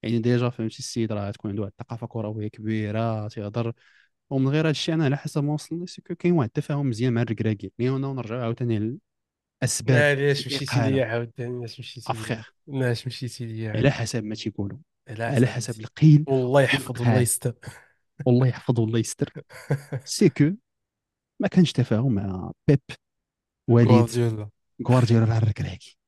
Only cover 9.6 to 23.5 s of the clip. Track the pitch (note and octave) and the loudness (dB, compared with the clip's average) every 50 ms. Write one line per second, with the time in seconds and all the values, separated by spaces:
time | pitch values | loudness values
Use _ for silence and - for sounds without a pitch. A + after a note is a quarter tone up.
9.6 | - C3 - - - A2+ C3 C#3+ D3 D3 C#3+ C3+ C#3 C#3+ C#3 C#3+ - B2+ C#3 C3+ | -4 -2 -2 -2 0 2 4 4 6 4 4 2 2 2 2 0 -2 -6 -6 -6
10.6 | C#3 C3 B2+ B2 A#2 C3+ C3+ C3+ B2+ A2 A#2+ A#2+ A#2+ A#2 - - B2 A#2+ B2 B2 | -6 -2 0 0 2 2 2 2 0 0 -2 -4 -4 -6 -8 -10 -8 -8 -8 -8
11.6 | B2 A2+ - - A#2 - - A#2+ A2 - B2 A2 G#2+ A2 A#2 A2+ A2 - _ _ | -10 -12 -12 -14 -16 -16 -16 -16 -6 -6 -6 -6 -4 -6 -6 -6 -8 -18 _ _
12.6 | _ - C#3+ C3+ C3 B2 A#2+ A#2 - B2+ A#2+ - C3 B2 - - A#2+ A#2 A2+ A2 | _ -10 -4 0 0 0 0 0 -4 -10 -10 -8 -10 -10 -8 -10 -10 -8 -8 -6
13.6 | A2+ A2 G#2+ G#2+ A2+ C#3 C#3 - A#2+ A2 - A#2+ G#2+ G#2+ A2 - - A2 - - | -6 -4 -2 2 2 2 2 0 -4 -4 -4 -6 -6 -6 -8 -6 -6 -8 -6 -4
14.6 | G2+ G2 - - - _ _ _ _ _ A2+ G#2+ A2+ A#2 C#3 A#2 B2+ B2+ - B2+ | -6 -6 -6 -12 -18 _ _ _ _ _ -10 -6 -4 0 4 4 4 4 2 -4
15.6 | A2 - A#2+ A2 A2 A#2+ _ - - D#3+ D3 D3 D3+ C#3+ C3+ C3 B2+ B2 C3 C#3+ | -6 -8 -8 -10 -10 -14 _ 2 4 6 6 6 4 4 0 0 0 4 4 4
16.6 | C3+ B2 C#3 C#3 C3+ - B2+ A2+ A#2+ B2 A#2 B2+ B2 A2 - - - B2 A#2 _ | 4 4 2 -2 -2 -4 -8 -2 0 2 2 2 2 0 -2 -2 -4 -6 -6 _
17.6 | - - - - _ _ _ _ _ _ _ _ C#3+ C3 B2 B2 C3 C3 B2 - | -14 -20 -20 -20 _ _ _ _ _ _ _ _ 0 2 4 4 4 2 0 -2
18.6 | - - C3 A#2 A2+ G#2+ A#2 A#2 A2 - - _ C#3+ - _ - - _ - - | -2 -2 0 0 0 0 0 0 -2 -2 -4 _ -6 -8 _ -18 -20 _ -20 -20
19.6 | - - D3+ C#3 - - - C3+ - - - - A3 E3+ - - D3 D3+ F#3+ A3 | -6 -6 -6 -6 -4 -10 -12 -12 -10 -8 -2 2 2 2 4 4 2 2 2 -4
20.6 | _ _ _ _ _ _ _ _ _ _ _ _ _ _ _ _ A#3+ F#3+ - F#3 | _ _ _ _ _ _ _ _ _ _ _ _ _ _ _ _ -4 0 4 4
21.6 | F3+ C#3+ - - B2 - A#2 G#2+ A#2+ C3+ A#2+ G2 G2+ G2 F#2 F#2 F2 F2+ - _ | 4 4 4 0 0 2 2 0 2 2 0 0 -2 -4 -6 -6 -8 -10 -12 _
22.6 | _ - C#3+ C#3+ _ _ - - _ _ _ _ _ _ _ _ _ _ | _ 2 2 2 _ _ -20 -20 _ _ _ _ _ _ _ _ _ _